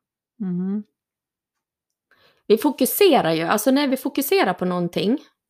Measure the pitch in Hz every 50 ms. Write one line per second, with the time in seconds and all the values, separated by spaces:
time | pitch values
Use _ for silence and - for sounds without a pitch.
0 | _ _ _ _ _ _ _ - 220 185 180 175 185 190 196 214 208 - _ _
1 | _ _ _ _ _ _ _ _ _ _ _ _ _ _ _ _ _ _ _ _
2 | _ _ _ _ _ _ _ _ _ - 202 220 - 294 262 - 262 247 - -
3 | 415 381 294 214 - 160 165 160 165 165 - 208 - 269 262 277 294 269 262 254
4 | - 277 - - 277 - 381 392 339 202 180 - 185 180 180 180 175 170 - 170
5 | 160 196 247 302 - _ _ _ _